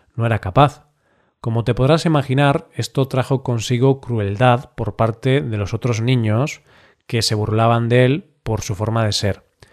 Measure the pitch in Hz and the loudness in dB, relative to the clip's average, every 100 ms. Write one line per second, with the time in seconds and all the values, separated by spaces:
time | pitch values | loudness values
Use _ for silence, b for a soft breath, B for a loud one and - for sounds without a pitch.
0 | _ - 117 110 95 110 143 - _ _ | _ -4 -2 -2 -2 2 2 0 _ _
1 | _ _ _ _ 120 113 113 117 131 160 | _ _ _ _ -4 -2 -2 0 2 2
2 | 170 151 131 131 143 143 - - 113 - | 2 0 0 2 2 0 -4 -8 -4 -2
3 | 131 131 120 135 - 120 107 123 131 135 | -2 -2 -2 -2 -2 -4 -2 2 2 0
4 | 123 120 101 101 127 120 - - 107 - | -2 -4 -2 2 2 2 -2 -8 -6 -2
5 | 113 110 131 135 147 107 98 117 120 110 | -2 -2 0 0 0 -4 -4 -4 -2 -2
6 | 117 127 110 107 143 - b b b b | 0 2 2 0 -2 -6 b b b b
7 | - 117 - 107 104 107 113 117 117 120 | -6 -2 -2 -2 0 2 2 2 2 4
8 | 127 143 - _ - 107 - 95 107 113 | 4 2 -6 _ -6 -6 -4 -6 -4 -2
9 | 110 101 101 92 _ _ b | -2 -2 -2 -4 _ _ b